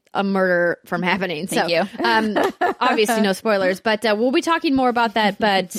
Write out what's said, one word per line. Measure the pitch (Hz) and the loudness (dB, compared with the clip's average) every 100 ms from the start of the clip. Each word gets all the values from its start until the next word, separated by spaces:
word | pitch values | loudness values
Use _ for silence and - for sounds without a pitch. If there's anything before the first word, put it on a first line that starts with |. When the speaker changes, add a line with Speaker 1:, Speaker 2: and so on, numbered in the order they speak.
| _ | _
Speaker 1:
a | - | -6
murder | 196 190 185 175 175 - - | -2 0 2 2 0 -2 -6
from | 175 | -4
happening. | 175 185 185 151 185 | -2 -2 -2 -6 -4
Speaker 2:
Thank | 233 - | -2 0
Speaker 1:
So, | 165 | 0
Speaker 2:
you. | 202 - | -2 -2
Speaker 1:
um, | 233 220 220 202 381 - | 0 2 0 0 -2 -2
Speaker 2:
<laughs> | 359 - | -4 0
Speaker 1:
obviously, | 254 247 214 220 | 0 2 2 2
no | 202 | 0
spoilers, | 185 220 202 185 190 | 0 0 0 0 -2
but, | 220 214 220 | -2 0 0
uh, | 208 | 0
we'll | 254 | 0
be | 320 | 0
talking | 330 330 330 269 | 0 -2 0 2
more | 254 | 2
about | 233 226 226 | 2 0 2
that. | 208 202 | 0 0
But, | 214 190 185 | 0 0 -2